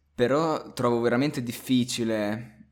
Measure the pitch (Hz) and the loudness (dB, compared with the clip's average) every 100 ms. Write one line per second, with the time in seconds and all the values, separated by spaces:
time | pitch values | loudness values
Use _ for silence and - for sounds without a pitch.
0 | _ - 120 143 165 151 - - 123 117 | _ -2 2 2 0 -2 -6 -2 0 2
1 | 120 123 147 147 120 117 - 127 123 - | 2 2 0 -2 -6 -6 0 2 2 -2
2 | 113 110 104 113 123 - - | -2 0 -2 -4 -8 -20 -20